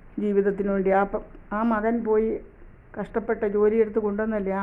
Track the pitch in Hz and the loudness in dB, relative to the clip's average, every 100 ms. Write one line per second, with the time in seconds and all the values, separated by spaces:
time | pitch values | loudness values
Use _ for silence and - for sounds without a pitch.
0 | - - 208 196 196 190 196 196 190 190 | -14 -4 0 2 2 0 0 0 2 2
1 | 196 208 - - - 208 226 214 220 240 | 2 -4 -8 -18 -8 -2 0 2 0 0
2 | 214 214 220 202 - - - - - - | 2 2 2 -4 -10 -20 -20 -20 -16 -10
3 | 202 226 214 226 214 208 214 226 214 214 | -6 -4 -4 -2 0 2 4 4 2 0
4 | 208 202 220 214 190 190 | -2 -2 -2 -2 -2 -2